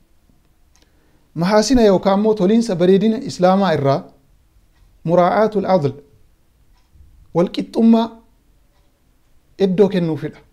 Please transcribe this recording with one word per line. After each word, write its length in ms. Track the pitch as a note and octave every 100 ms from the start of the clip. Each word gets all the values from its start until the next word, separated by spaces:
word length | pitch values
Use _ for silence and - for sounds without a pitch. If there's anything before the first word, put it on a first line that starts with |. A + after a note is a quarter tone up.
| _ _ _ _ _ _ _ _ _ _ _ _ _
Mahaasina 480 | D3+ F3 G#3+ G#3+ B3+
yookaan 320 | A3 F#3 G3+
ammoo 200 | F#3+ G#3+
toliinsa 420 | G#3 F#3 A3+ A3+ F3
bareedina 420 | F3+ F#3+ G#3+ A3 F3+
Islaamaa 420 | - F3+ F#3+ F#3+
irraa 260 | D#3 C3+ C#3 - _ _ _ _ _ _ _ _ _
muraa'aatul 600 | D#3+ F3 F3 F#3+ G#3+ G3+ F#3
adl, 180 | F#3+ C#3+ - - _ _ _ _ _ _ _ _ _ - _ -
walqixxummaa 720 | E3 F#3 - C#4+ - A3+ A3+ A3+ - _ _ _ _ _ _ _ _ _ _ _ _ _ -
iddoo 300 | G3 F3+ F#3+
kennuufidha. 500 | F#3+ E3+ D3+ D3 - _